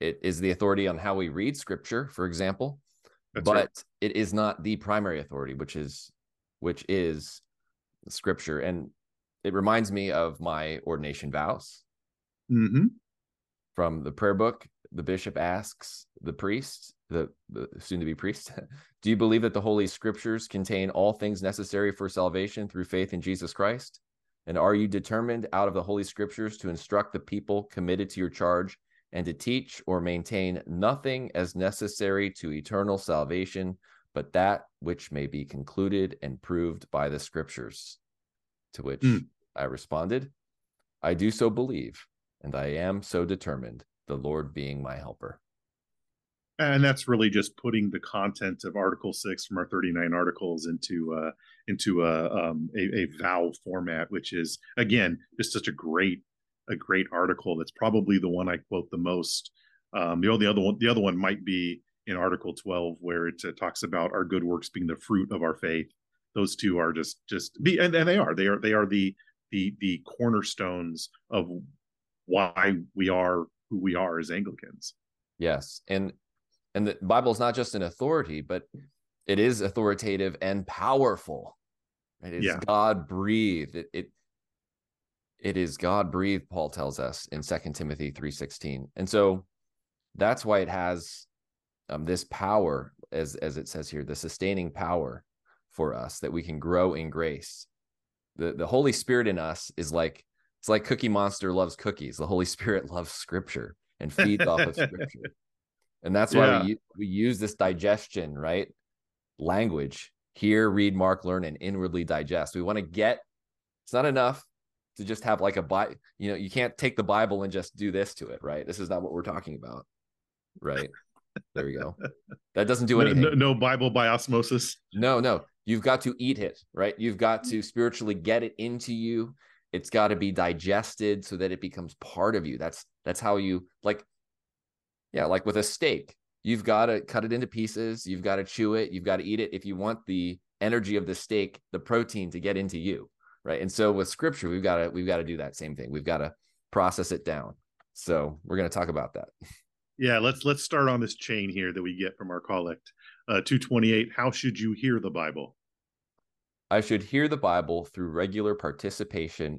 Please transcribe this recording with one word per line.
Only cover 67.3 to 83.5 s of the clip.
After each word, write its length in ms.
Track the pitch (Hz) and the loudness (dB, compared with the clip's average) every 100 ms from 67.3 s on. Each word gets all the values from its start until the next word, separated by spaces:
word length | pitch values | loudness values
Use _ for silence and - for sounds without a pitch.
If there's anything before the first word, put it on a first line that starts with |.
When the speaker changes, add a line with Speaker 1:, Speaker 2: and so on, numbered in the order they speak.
| 98 - - | -6 -6 0
Speaker 2:
be, 160 | 160 175 | 2 4
and, 160 | 175 | 4
and 140 | 165 165 | 4 4
they 100 | 196 | 4
are, 160 | 120 | 4
they 140 | 87 139 | 2 2
are, 100 | 202 | 2
they 140 | 110 | 4
are 140 | 107 101 | 4 4
the, 280 | 101 95 - _ _ _ | 2 2 -2 _ _ _
the, 240 | 104 95 101 | -2 -2 -2
the 240 | 98 87 - - | -2 -2 -6 -2
cornerstones 880 | 120 107 98 - 92 90 85 80 - - _ | 2 2 0 -4 -4 -2 -6 -8 -12 -16 _
of 180 | 107 87 87 - - _ _ _ _ - | -2 -2 -6 -12 -20 _ _ _ _ 0
why 520 | 90 92 85 98 92 90 98 | 2 4 2 2 2 -2 0
we 120 | 95 | 2
are 340 | 92 90 90 82 _ _ | 4 4 2 -2 _ _
who 80 | 98 | -2
we 160 | 95 | 0
are 240 | 87 92 82 | 2 0 -2
as 140 | 78 | -4
Anglicans. 600 | 85 101 - - - - - _ _ _ _ | -4 -4 -8 -16 -16 -18 -18 _ _ _ _
Speaker 1:
Yes. 440 | 82 71 - - - | 0 0 -4 -16 -2
And, 260 | 95 98 - _ _ _ _ _ | -2 -2 -6 _ _ _ _ _
and 120 | 104 104 | 0 0
the 120 | - | 0
Bible 320 | 92 117 127 | 4 4 6
is 80 | 110 | 4
not 140 | 120 | 2
just 200 | 117 117 | 2 -2
an 80 | 104 | -2
authority, 600 | 87 - 135 160 104 76 | -4 -2 0 0 0 -6
but 220 | 73 92 - - - _ _ _ - | -4 -6 -6 -18 -20 _ _ _ 0
it 120 | 98 | 4
is 240 | 113 113 | 6 4
authoritative 720 | 98 117 107 101 110 98 95 80 | 0 2 2 2 0 0 -2 -2
and 240 | 95 98 90 | -2 -2 -4
powerful. 920 | - 110 135 131 92 - 71 50 - _ _ _ _ _ _ | -4 2 4 4 2 -4 -12 -12 -18 _ _ _ _ _ _
It 120 | 90 | -10
is 100 | 87 | -2
Speaker 2:
Yeah. 160 | 95 78 | -2 0
Speaker 1:
God-breathed. 1120 | - 107 110 101 73 90 101 110 110 | 2 4 6 2 -2 -2 2 2 4